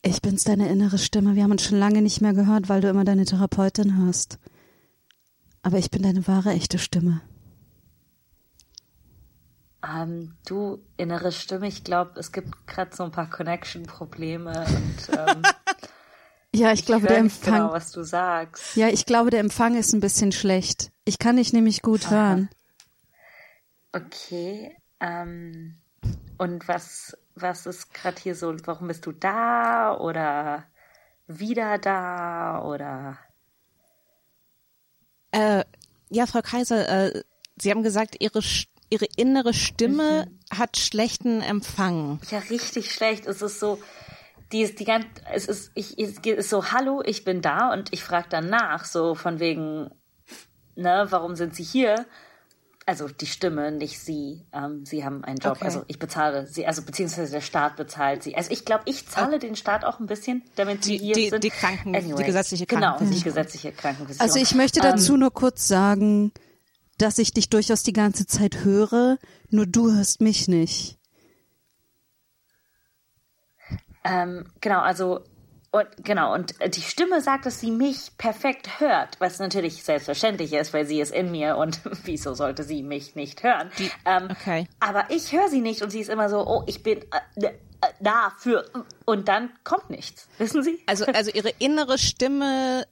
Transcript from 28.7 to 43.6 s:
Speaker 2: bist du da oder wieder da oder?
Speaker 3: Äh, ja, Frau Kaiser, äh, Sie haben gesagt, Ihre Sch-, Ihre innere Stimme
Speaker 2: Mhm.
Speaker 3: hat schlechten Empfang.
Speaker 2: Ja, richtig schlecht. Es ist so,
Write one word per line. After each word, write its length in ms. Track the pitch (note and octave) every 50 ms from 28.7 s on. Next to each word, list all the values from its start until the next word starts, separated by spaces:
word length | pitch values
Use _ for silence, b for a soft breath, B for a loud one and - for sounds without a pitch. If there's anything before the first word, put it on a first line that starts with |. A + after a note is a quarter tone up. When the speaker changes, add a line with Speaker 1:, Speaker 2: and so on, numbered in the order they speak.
| D#3+ D#3+ F3 E3+
Speaker 2:
bist 160 | E3 E3 -
du 60 | E3
da 840 | C#3+ - - F#3+ G3+ A3+ A#3 A#3 A#3+ A#3 A#3 A#3 A#3 A#3 A3+ G#3+ - -
oder 680 | - E3 D#3+ D#3+ D#3 D3+ C#3+ D3 D3+ D3+ D3 D#3 E3 b b b b b b b b b b b _
wieder 520 | - D#3+ D#3+ G#3 A3 A#3+ A#3 A3+ G#3+ G#3 G3+
da 840 | - G3 G3 F#3 F3+ F3+ F3+ F3 F3 E3+ E3+ E3+ E3+ E3 E3 -
oder? 560 | - D3 D3 C#3+ C#3+ C#3+ C3+ C3 C#3 C#3 C3+ - _ _ _ _ _ _ _ _ _ _ _ _ _ _ _ _ _ _ _ _ _ _ _ _ _ _ _ _ _ _ _ _ _ _ _ _ _ _ _ _ _ _
Speaker 3:
Äh, 320 | - G#3+ G#3+ G#3+ G#3 F#3+ - _ - _ - _ _ _ _ _
ja, 160 | F#3+ A#3 B3
Frau 140 | - - A#3
Kaiser, 460 | - - - B3 B3 - A#3+ G#3+ F#3 - F#3+ F#3+ F#3+ G3 -
äh, 80 | - - _ _ _ - _ _ -
Sie 100 | - G3
haben 120 | G#3 A3
gesagt, 340 | G#3+ A3+ G3 G#3 A3 G#3+ - -
Ihre 200 | - G#3+ - A3
Sch-, 280 | G#3 - - - - _ _ _ _ _
Ihre 160 | G#3+ G#3+ G#3+ - -
innere 360 | - A#3+ C4 C4+ C4 A#3 A#3 A3
Stimme 720 | - - - - - A3+ A#3+ C#4+ D4+ D#4 D4+ D#4 D#4 D4+
Speaker 2:
Mhm. 320 | - - _ _ - G3 F#3
Speaker 3:
hat 180 | A#3+ A#3 -
schlechten 640 | - - - - G#3+ A3+ A#3+ - - - A#3+ A3+ A3
Empfang. 800 | - - G3+ G3+ - - - - F#3+ F#3 F3 D#3+ D3+ C#3+ D3 D3 - -
Speaker 2:
Ja, 80 | G#3 G#3
richtig 540 | G3 - A3+ A#3+ - - - A#3+ G3+ -
schlecht. 340 | - - B3 A3 A3 G#3+ -
Es 160 | - G3 -
ist 160 | G#3 G3+ G3+
so, 240 | -